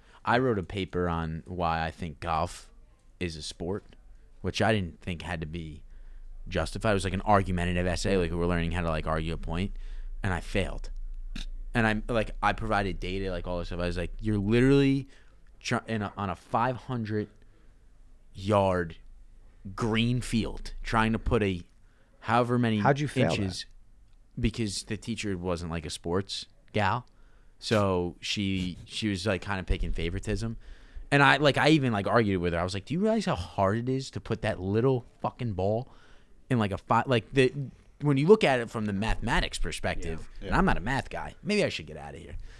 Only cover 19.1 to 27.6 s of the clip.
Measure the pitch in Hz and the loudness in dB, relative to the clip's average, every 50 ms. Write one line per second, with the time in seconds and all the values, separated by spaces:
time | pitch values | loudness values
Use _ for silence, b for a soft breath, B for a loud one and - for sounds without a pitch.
19.1 | - - - - - - - - - - - 98 95 - 120 110 110 110 113 120 | -20 -20 -20 -20 -20 -20 -20 -20 -20 -16 -14 -12 -6 -4 -2 0 2 2 2 2
20.1 | 123 123 - - - 113 90 69 - - - - - - - - - 113 110 110 | 0 -2 -2 0 0 0 0 -2 -4 -8 -10 -10 -10 -8 -4 0 2 4 4 4
21.1 | 113 107 - - 127 110 104 98 92 87 87 - - - - - _ _ - _ | 2 0 0 0 2 2 2 2 0 -2 -6 -12 -20 -20 -20 -20 _ _ -20 _
22.1 | - - - - 113 120 123 117 123 123 123 113 110 104 101 131 147 135 151 123 | -20 -10 -2 2 2 4 4 4 2 2 2 2 2 4 4 4 4 2 0 -2
23.1 | - 131 127 165 156 - 101 95 90 - - - - - - - - - - - | 0 2 2 2 2 0 -2 -2 -4 -6 -10 -12 -16 -20 -20 -20 -20 -20 -20 -20
24.1 | - - - _ - - 117 113 104 - 113 104 95 - - - 110 101 - - | -20 -20 -20 _ -4 -2 -2 -2 0 -2 -4 -4 -4 -6 -8 -8 -8 -8 -6 -8
25.1 | 113 104 - 104 95 87 87 92 87 82 85 82 82 85 80 78 - - - 85 | -6 -6 -4 -4 -4 -4 -2 -2 -2 -2 -4 -4 -6 -6 -6 -6 -10 -6 -4 0
26.1 | 87 95 98 - - - - - - - - - - 107 101 95 107 127 - - | 0 0 0 -2 -8 -10 -10 -14 -18 -20 -18 -4 -2 2 2 2 2 0 -4 -8
27.1 | - - - - - - - - - - | -18 -20 -20 -20 -20 -20 -20 -20 -20 -14